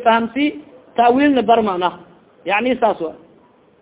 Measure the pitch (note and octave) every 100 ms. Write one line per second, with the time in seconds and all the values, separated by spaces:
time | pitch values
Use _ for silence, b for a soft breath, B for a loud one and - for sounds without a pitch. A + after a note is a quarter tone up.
0 | A#3 A3+ A3+ C4 D4 - - - - -
1 | A#3+ B3+ D4 C4 G#3+ A3+ G#3+ F3+ F3 -
2 | - - _ _ E3 G3+ B3 B3 A3 F#3
3 | D#3+ - - _ _ _ _ _